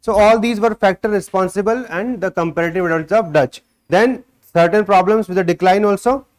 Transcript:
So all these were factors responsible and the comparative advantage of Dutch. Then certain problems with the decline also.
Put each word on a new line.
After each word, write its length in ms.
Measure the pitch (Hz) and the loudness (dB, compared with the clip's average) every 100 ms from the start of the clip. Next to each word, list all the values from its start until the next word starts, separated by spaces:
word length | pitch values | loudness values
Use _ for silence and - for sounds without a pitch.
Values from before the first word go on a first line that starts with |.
So 140 | - 208 | 0 2
all 220 | 208 226 | 4 4
these 220 | 233 214 | 0 -2
were 160 | 226 214 | -2 0
factors 360 | 196 180 214 | -2 -2 -4
responsible 720 | 208 - 190 185 190 202 240 247 | -4 -2 -4 -2 -2 -2 -4 -6
and 300 | 165 233 240 | -8 -6 -6
the 100 | 185 | -6
comparative 540 | 175 170 151 170 180 | -4 -4 -4 -4 -4
advantage 300 | 175 165 156 | -2 -4 -2
of 180 | 214 185 | -2 0
Dutch. 300 | 151 123 - _ _ _ | -2 -2 -6 _ _ _
Then 380 | 175 240 247 _ _ _ | 0 2 -2 _ _ _
certain 300 | 170 170 208 | 0 2 2
problems 460 | 208 196 185 220 196 | 2 2 4 0 0
with 80 | 180 | -2
the 80 | 175 | -2
decline 400 | 170 185 196 208 | 0 2 2 2
also. 400 | 202 247 269 _ | 0 0 -2 _